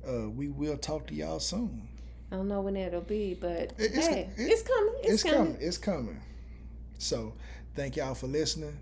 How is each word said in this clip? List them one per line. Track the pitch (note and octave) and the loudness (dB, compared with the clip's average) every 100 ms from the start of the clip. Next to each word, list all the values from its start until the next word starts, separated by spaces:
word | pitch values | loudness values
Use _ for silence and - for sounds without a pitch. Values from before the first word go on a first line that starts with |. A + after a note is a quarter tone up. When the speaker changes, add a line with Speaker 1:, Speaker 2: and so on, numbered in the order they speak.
| C3 | -2
Speaker 1:
Uh, | B2 A2 | -2 -2
we | A#2+ C#3+ | -2 -4
will | C#3 D3+ C#3 | 0 0 0
talk | - D#3 - | -2 -4 -4
to | |
y'all | D3+ D#3 D#3+ | -4 -2 -2
soon. | - F3+ A#3 A#2 - - - - - | -2 0 -2 -4 -10 -12 -14 -14 -8
Speaker 2:
I | F#3+ | -4
don't | G3 | 0
know | G3+ | 0
when | G3 | 0
that'll | G3 F#3 F3 | 0 0 -2
be, | F3 G#3 G3+ | 0 0 0
but | F3+ F3 | 0 -2
Speaker 1:
It, | E3+ E3+ - | 0 -2 0
it's, | G#3+ C4 E4 | 2 6 4
Speaker 2:
hey, | B3+ F3+ - | 4 0 -2
Speaker 1:
it, | B3+ | 6
Speaker 2:
it's | A4+ | 6
coming. | - B4 G#4 B4+ | 6 4 4 4
It's | - | 4
Speaker 1:
it's | G#3+ | 4
Speaker 2:
coming. | D#4+ D4+ D#3+ | 6 6 6
Speaker 1:
coming. | - | 2
It's | D#3+ F3 | -2 0
coming. | - E3 A2+ D#2 - - - - - - - - | 0 0 -2 -6 -12 -14 -14 -14 -14 -14 -14 -6
So, | - B2+ A2 A2+ - - - - | -2 -2 -4 -8 -12 -12 -10 -4
thank | C#3 C#3+ | -4 -2
y'all | C3+ | -2
for | B2+ C3 | -4 0
listening | D3 D#3 D#3+ D3+ D3 | 2 2 0 -6 -10